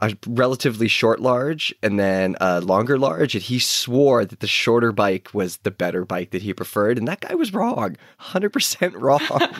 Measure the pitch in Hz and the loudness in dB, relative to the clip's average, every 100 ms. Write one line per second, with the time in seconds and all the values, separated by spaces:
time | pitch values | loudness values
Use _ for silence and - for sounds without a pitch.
0 | 110 101 - 120 127 131 135 110 113 - | -4 -4 -4 0 2 2 -2 0 0 2
1 | 113 113 127 123 143 160 - - 104 101 | 2 2 2 0 0 -4 -6 -2 0 2
2 | 98 95 95 - 92 87 90 95 123 135 | 2 2 0 0 0 2 2 2 2 2
3 | 135 170 147 104 113 123 - - - 127 | 0 0 0 -2 -2 -2 0 -2 0 4
4 | 143 123 98 - 104 - - 117 117 104 | 6 4 2 -4 -4 0 2 2 2 2
5 | 101 92 - 104 90 - 104 98 87 90 | 0 0 -4 -4 -4 -4 -6 -2 -2 -2
6 | 90 90 90 90 101 92 - 104 104 120 | -4 -6 -6 -6 -6 -8 -6 0 0 0
7 | 117 196 - 359 254 196 226 175 101 - | -2 -6 -4 -2 -2 -2 -2 -2 -4 -6
8 | - _ - 190 202 277 - - 180 95 | -16 _ -8 -4 -2 -2 -4 -2 -4 0
9 | 131 147 311 - - | 2 2 2 0 -2